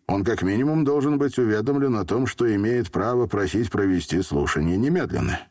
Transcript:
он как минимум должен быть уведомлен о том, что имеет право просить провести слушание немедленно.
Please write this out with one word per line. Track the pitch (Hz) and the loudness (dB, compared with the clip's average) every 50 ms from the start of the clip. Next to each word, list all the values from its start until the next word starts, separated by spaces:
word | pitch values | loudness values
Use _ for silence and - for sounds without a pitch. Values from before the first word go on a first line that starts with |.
| _ | _
он | - 92 101 92 | -4 -2 -2 0
как | 117 110 90 | 0 -2 0
минимум | 87 95 101 117 135 151 156 160 147 | 0 0 0 0 0 0 0 2 2
должен | 139 143 147 135 147 147 | 2 2 2 2 2 0
быть | 139 131 123 - | 2 0 0 0
уведомлен | 127 123 110 107 107 107 139 143 139 139 135 117 | 0 2 2 2 0 0 0 0 0 2 0 0
о | 104 92 | 0 0
том, | 82 101 123 131 | -2 0 0 -2
что | 113 - - 120 117 104 | -2 -2 0 0 2 2
имеет | 101 101 113 123 123 110 - | 2 2 2 0 0 -2 -2
право | - 107 98 117 123 123 120 | -2 -4 -2 0 0 0 0
просить | 104 - 101 98 90 - 110 120 98 | 0 0 -2 -2 0 0 0 -2 0
провести | - 101 98 95 92 87 - - 76 90 | 0 0 2 2 2 0 0 -2 -2 -2
слушание | - - 71 71 73 - - 73 78 85 90 | -2 -2 -2 -2 -2 -2 -2 0 0 0 0
немедленно. | 101 123 147 175 180 127 90 92 104 101 95 87 - - - | 0 2 2 2 0 0 -2 -2 -2 -2 -2 -4 -4 -8 -14